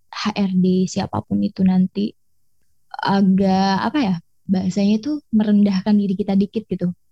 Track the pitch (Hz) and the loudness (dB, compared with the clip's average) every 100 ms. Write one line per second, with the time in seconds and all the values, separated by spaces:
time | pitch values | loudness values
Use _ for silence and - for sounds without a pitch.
0 | _ - 214 - 196 185 185 185 185 196 | _ -8 -6 -2 0 2 2 2 -2 -4
1 | 190 - - 202 202 - 190 185 185 196 | -6 -8 -4 -4 -4 0 2 2 0 -2
2 | 208 - _ _ _ _ _ _ _ - | -6 -8 _ _ _ _ _ _ _ -6
3 | - 196 190 190 190 190 196 196 226 302 | -2 2 2 2 2 2 2 0 0 -2
4 | 208 170 - _ - 185 190 202 202 220 | -2 -4 -8 _ -4 -2 -2 0 0 0
5 | 277 302 - 214 214 208 202 190 214 208 | -2 -8 -2 0 2 4 4 2 0 0
6 | 196 190 196 196 196 226 - 180 180 - | 0 -2 0 0 0 -4 -6 -4 -4 -6
7 | _ | _